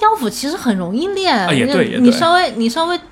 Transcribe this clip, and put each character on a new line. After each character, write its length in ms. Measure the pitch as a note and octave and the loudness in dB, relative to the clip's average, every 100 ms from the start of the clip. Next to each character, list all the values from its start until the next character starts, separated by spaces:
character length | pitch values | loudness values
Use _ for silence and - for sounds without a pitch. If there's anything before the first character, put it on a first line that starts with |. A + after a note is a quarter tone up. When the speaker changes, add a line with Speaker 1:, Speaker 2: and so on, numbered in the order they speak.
Speaker 1:
腰 140 | G#4+ A4 | 0 0
腹 140 | A3+ | -4
其 180 | - C4+ | -4 -6
实 80 | F4 | -4
很 220 | B3+ F#3+ | -2 -2
容 180 | F3 G#3+ | -2 -4
易 120 | F#4 | -4
练。 280 | G4 F#4 - | -2 0 0
Speaker 2:
啊， 160 | F3 | 0
也 140 | D3 B3 | 0 2
对， 200 | C#4 A3+ | 2 0
Speaker 1:
你， 60 | |
Speaker 2:
也 60 | - | 4
对。 20 | |
Speaker 1:
你 120 | B3 | 4
稍 220 | A#3+ E4 | 4 2
微， 180 | F4+ E4+ | 2 2
你 180 | A3 A3+ | -2 -2
稍 160 | D#4+ E4 | -2 -2
微 140 | F4 - | -4 -6